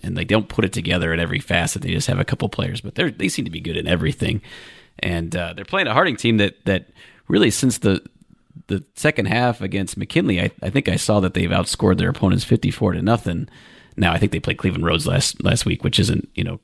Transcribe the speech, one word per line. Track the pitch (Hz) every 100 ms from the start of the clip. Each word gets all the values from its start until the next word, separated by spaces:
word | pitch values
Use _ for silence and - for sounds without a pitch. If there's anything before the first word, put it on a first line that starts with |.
and | - 92
they | -
don't | 107 104
put | - 101
it |
together | 117 85 90 82
in | 82
every | 85 -
facet. | - 90 82 -
They | 90
just | 104 -
have | 95
a | -
couple | - 110
players, | - - 113
but | - -
they're, | 151
they | - 185
seem | - 135
to |
be | 160
good | 85 82
in | -
everything. | 90 78 - - 107 - - - - - -
And, | - 85 85
uh, | 87 85
they're | 85
playing | 98 - 160
a |
Harding | 120 180 113
team | 117 110
that, | 101 - -
that | 95 - - - - -
really | 196 120
since | - 131 113
the, | 107 95 - _ _ _ _ - -
the | 196 - -
second | 151 - 104
half | 120 123 117
against | 98 95 95 -
McKinley, | - - 180 90
I, | 90 -
I | -
think | 135 -
I | 90
saw | - 104
that | 92
they've | - 90
outscored | 95 87 - 101 92
their | -
opponents | - 98 92
fifty-four | - 117 - - 104
to | 87
nothing. | 92 117 - 85 - - - - - -
Now, | 87
I | 82
think | 104
they | 80
played | - 73
Cleveland | - - 85
Rhodes | 82 76
last, | 90 - -
last | - 120 -
week, | -
which | 143 -
isn't, | - - - -
you |
know, | 87 -